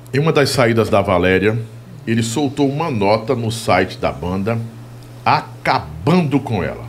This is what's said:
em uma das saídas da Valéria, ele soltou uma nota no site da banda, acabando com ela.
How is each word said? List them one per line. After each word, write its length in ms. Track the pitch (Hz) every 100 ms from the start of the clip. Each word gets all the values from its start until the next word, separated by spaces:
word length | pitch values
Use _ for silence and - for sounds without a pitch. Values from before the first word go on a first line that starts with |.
| -
em 60 | 139
uma 120 | 160
das 180 | 156 139
saídas 400 | - 117 113 101
da 120 | 101
Valéria, 560 | 98 90 90 92 104 117 - - - - -
ele 160 | 117
soltou 480 | 113 117 143 - 139
uma 220 | 143 165
nota 440 | 117 98 110 113 123
no 160 | 113
site 460 | - - 92 92 -
da 140 | 90
banda, 460 | - 87 95 98 113 113 - - - - - -
acabando 1120 | 165 - - - 131 78 78 90 180 151 139
com 240 | - 107
ela. 200 | 76 -